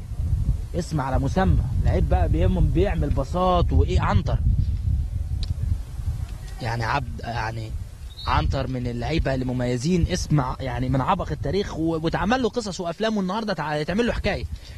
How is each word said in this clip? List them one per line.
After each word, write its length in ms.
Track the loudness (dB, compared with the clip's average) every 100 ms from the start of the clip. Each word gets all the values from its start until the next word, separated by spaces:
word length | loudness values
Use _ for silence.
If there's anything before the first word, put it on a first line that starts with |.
| -4 -4 0 0 0 0 -2 -4
اسم 220 | -2 -2
على 180 | 0 0
مسمى، 440 | 2 2 4 4 2 2
لعيب 240 | 2 4 4
بقى 200 | 4 4
بيهم-، 440 | 4 4 4 4
بيعمل 360 | 4 2 2 0
باصات 640 | 0 0 0 4 4 4
وإيه 280 | 4 4 4
عنتر. 380 | 4 2 2 2 4 2 2 0 0 0 0 -4 -4 -4 -4 -2 -2 -2 -4 -6 -4 -4 -6 -8 -10 -8
يعني 200 | -4 -2
عبد، 360 | 0 -2 -2 -6
يعني 500 | -6 -4 -4 -6 -8 -8 -10 -12 -14 -8 -2
عنتر 400 | 0 2 0 -2
من 200 | -4 -4
اللعيبه 480 | -4 -2 0 0
المميزين، 720 | 0 -2 -2 -2 0 2 2 2
اسمع 500 | 0 0 2 0 -4
يعني 280 | -6 -4 0
من 120 | 0
عبق 300 | 2 0 -2
التاريخ 480 | -4 -2 -2 -2 -2
و-، 220 | -2 0
واتعمل 400 | -2 0 0 2
له 60 | 0
قصص 320 | -2 -6 -6
وافلام، 360 | -6 -2 -2 0
والنهارده 360 | -2 -2 -2
تع-، 300 | -4 -2 -2
تعمل 240 | 0 0 0
له 60 |
حكايه 320 | 0 -2 -2 -4 -10 -12